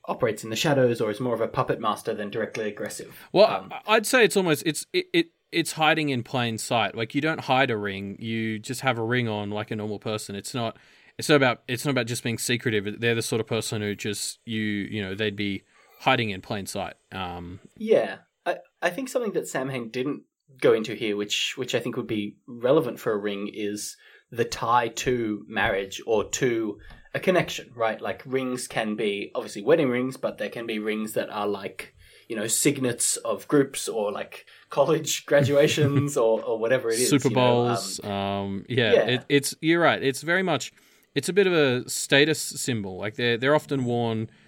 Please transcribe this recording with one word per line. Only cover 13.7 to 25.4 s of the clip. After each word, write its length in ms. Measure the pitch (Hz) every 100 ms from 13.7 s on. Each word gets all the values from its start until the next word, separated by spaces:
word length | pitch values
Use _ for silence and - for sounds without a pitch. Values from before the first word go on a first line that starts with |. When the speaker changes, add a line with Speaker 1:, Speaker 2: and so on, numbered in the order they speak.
| 110
Speaker 2:
who 120 | 104 98
just, 440 | 110 101 - - 117
you, 160 | 110
you 400 | 107 104 - 107
know, 100 | 95
they'd 220 | 98 107 101
be 280 | 101 98 - _ _ -
hiding 320 | 135 127 110
in 100 | 95
plain 240 | - 107 95
sight. 300 | 101 85 - _
Um, 480 | 95 90 90 87 95 - -
Speaker 1:
Yeah. 400 | 220 165 101 98 _ _ 175
I, 120 | - - _
I 80 | 175
think 180 | 175 -
something 260 | 254 220
that 140 | 170 -
Sam 220 | 147 135
Hain 200 | 131 113
didn't 340 | 127 139 131 - _ _ 131
go 140 | 135
into 220 | 113 110 101
here, 200 | 110 101
which, 380 | 104 - - -
which 180 | 123 120
I 40 |
think 160 | 120 123
would 120 | 113
be 300 | 107 104 - -
relevant 520 | 120 127 151 123 -
for 120 | 120
a 40 | 104
ring, 340 | 104 101 104
is 440 | 107 104 104 - - - - _
the 140 | 120 117
tie 420 | - 117 120 117
to 580 | - 131 123 107 104